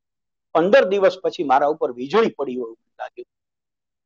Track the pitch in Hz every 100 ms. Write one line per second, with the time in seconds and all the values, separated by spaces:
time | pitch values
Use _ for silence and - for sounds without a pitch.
0 | _ _ _ _ _ 160 180 269 208 202
1 | 190 - 165 - 143 131 147 160 143 120
2 | 139 202 220 - 135 123 113 113 _ -
3 | 117 - - _ _ _ _ _ _ _